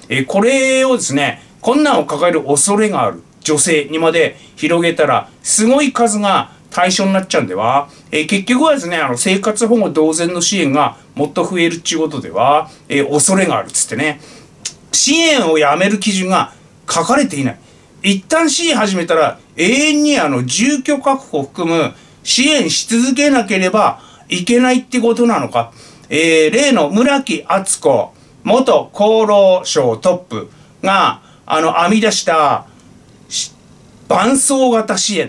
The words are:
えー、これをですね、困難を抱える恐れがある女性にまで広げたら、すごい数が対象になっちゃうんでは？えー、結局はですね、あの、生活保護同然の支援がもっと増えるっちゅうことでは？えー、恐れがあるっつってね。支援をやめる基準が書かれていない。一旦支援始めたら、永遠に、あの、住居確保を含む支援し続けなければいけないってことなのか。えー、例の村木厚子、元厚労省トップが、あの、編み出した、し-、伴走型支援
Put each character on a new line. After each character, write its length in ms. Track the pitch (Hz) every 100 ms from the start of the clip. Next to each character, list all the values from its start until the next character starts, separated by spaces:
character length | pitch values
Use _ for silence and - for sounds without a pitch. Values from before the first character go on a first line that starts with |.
| -
え 80 | 131
ー、 80 | 135
こ 160 | 196
れ 420 | 226 269 262 262
を 140 | 262 247
で 40 |
す 120 | 170
ね、 280 | 147 135 - - -
困 200 | - 285
難 160 | 294 202
を 60 |
抱 240 | 143 143 175
え 40 |
る 100 | 160
恐 320 | 135 143 - 202
れ 140 | 214
が 140 | 160
あ 60 | 110
る 120 | 87 - _
女 180 | - 151
性 280 | 175 156 143
に 120 | 160
ま 140 | 165
で 240 | 165 151 - - -
広 260 | 156 170
げ 100 | 170
た 140 | 165 143
ら、 240 | 117 - -
す 240 | - - 220
ご 140 | 277
い 140 | 285
数 240 | - 233 214
が 320 | 202 165 - - -
対 220 | - 180
象 160 | 185 196
に 80 |
な 80 | 190
っ 40 | 185
ち 100 | 170
ゃ 20 |
う 60 |
ん 20 | 104
で 80 |
は？ 340 | 92 113 135 - - -
え 80 | 156
ー、 80 | 156
結 160 | 196
局 200 | 190 254
は 100 | 320
で 60 | 277
す 80 | 170
ね、 80 | 170
あ 100 | 139
の、 80 | 120
生 220 | 190 196
活 280 | 208 214 233
保 100 | 233
護 120 | 180
同 240 | 151 156
然 220 | 160 175
の 80 | 175
支 180 | 170 202
援 120 | 143
が 260 | 143 127 - -
も 100 | -
っ 80 | 147
と 100 | 185
増 160 | 165 180
え 100 | 170
る 60 | 165
っ 40 |
ち 140 | -
ゅ 20 | 160
う 40 |
こ 100 | 156
と 100 | 139
で 80 | -
は？ 400 | 92 127 151 160 - -
え 120 | 143
ー、 80 | 139
恐 240 | 147 143
れ 120 | 190 175
が 100 | 117
あ 60 |
る 60 | 95
っ 20 |
つ 160 | - -
っ 20 |
て 80 | 113
ね。 240 | 151 147 - - - - - - -
支 220 | - -
援 360 | 320 330 277 175
を 60 | 156
や 180 | 143
め 140 | 160 196
る 100 | 208
基 140 | 214
準 160 | 190 185
が 240 | 180 110 - - - -
書 140 | 165
か 160 | 165 277
れ 80 |
て 160 | 285 143
い 60 | 127
な 60 |
い。 60 | - - - _ -
一 180 | 196 196
旦 300 | - 320 330
支 180 | 311 339
援 80 | 262
始 180 | 208
め 120 | 185 170
た 80 |
ら、 240 | 160 135 - _ 139
永 320 | 180 262 302
遠 140 | 294
に、 160 | 302 277
あ 80 | -
の、 180 | 123 123
住 360 | - 262 294
居 140 | 277 277
確 260 | 277 269
保 160 | - 147
を 20 |
含 240 | 135 - 165
む 280 | 165 127 - - -
支 260 | - - 285
援 220 | 294 165
し 160 | - -
続 260 | 226 254
け 160 | 262 294
な 160 | 262
け 140 | 202 196
れ 120 | 185
ば 280 | 214 160 - - - -
い 160 | 180
け 160 | 180 240
な 100 | 254
い 120 | 254
っ 20 |
て 160 | - 254
こ 160 | 233 233
と 100 | 240
な 140 | 196
の 80 | -
か。 240 | 117 117 - - - -
え 380 | 151 165 160 156
ー、 80 |
例 160 | 220 285
の 200 | 220 147
村 320 | 202 262 277
木 220 | 269 156 -
厚 320 | 190 190 -
子、 340 | - 120 - - - -
元 440 | - 254 262 156 120
厚 320 | - 208 220 214
労 360 | 202 196 185
省 320 | - 156 123 110
ト 140 | 185
ッ 60 | 180
プ 300 | - 110 92 - - -
が、 420 | 185 196 143 113 - -
あ 160 | - 156
の、 120 | 160
編 180 | 165 180
み 100 | 214
出 120 | 208
し 120 | 196
た、 420 | - 160 143 113 - - - - - - -
し-、 220 | - - - - - - - -
伴 220 | 185 214
走 400 | 269 - 269 254
型 260 | 226 214 190
支 240 | -
援 80 | 185